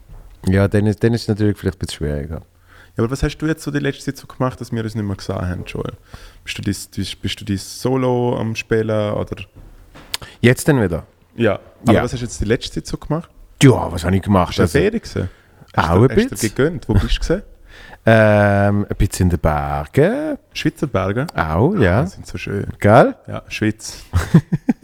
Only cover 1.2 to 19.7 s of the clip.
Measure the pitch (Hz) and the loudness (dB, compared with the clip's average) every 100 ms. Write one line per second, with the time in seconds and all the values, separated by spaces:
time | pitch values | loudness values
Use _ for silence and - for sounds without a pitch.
1.2 | - 101 104 98 95 - 85 - 73 73 | -2 0 0 0 -4 -6 -8 -6 -6 -6
2.2 | 73 80 - _ _ - - - 117 135 | -8 -12 -14 _ _ -20 -10 -4 -4 -2
3.2 | 151 - 156 156 147 147 139 135 - - | -4 -2 -4 -4 -6 -4 -4 -4 -8 -10
4.2 | - - 127 - 120 117 110 110 101 98 | -12 -6 -4 -4 -8 -6 -4 -4 -6 -6
5.2 | - 98 90 92 - - - - _ - | -6 -4 -4 -6 -8 -8 -8 -12 _ -20
6.2 | - - - - 104 98 - - 92 - | -20 -18 -14 -6 -6 -6 -8 -8 -8 -8
7.2 | 98 - 104 95 - - 123 131 127 123 | -10 -8 -6 -6 -8 -6 -2 0 0 0
8.2 | 123 123 110 110 - 113 110 107 104 104 | -2 -2 -4 -8 -2 -2 0 -2 -2 -4
9.2 | 92 101 - - - - - - - - | -6 -10 -14 -20 -20 -20 -20 -20 -14 -14
10.2 | - - 117 123 - 135 95 80 - _ | -14 0 2 4 2 2 2 -2 -8 _
11.2 | _ - 110 - - - - 202 120 123 | _ -2 0 -2 -8 -4 2 2 2 -4
12.2 | 120 - 104 120 - - - 160 - 156 | -8 -6 -2 -2 -4 -10 -8 -8 -4 -6
13.2 | - - - - 135 - 85 85 87 95 | -6 -18 -18 4 6 6 0 -4 0 0
14.2 | 98 95 82 - 90 139 196 226 - 98 | 2 2 2 0 2 2 0 -2 -6 -6
15.2 | 90 - _ _ - - 80 90 127 127 | -8 -10 _ _ -8 -2 2 4 4 2
16.2 | 254 - 110 - 151 156 - 98 117 - | 0 -2 -4 0 -2 -2 0 0 2 0
17.2 | - 185 - - - - - - 113 113 | 0 -4 -6 -20 -20 -20 -20 -2 4 6
18.2 | 107 104 101 101 101 101 101 - 101 - | 6 6 4 4 2 0 -2 -2 -2 2
19.2 | 90 85 80 73 71 | 0 2 0 -2 -2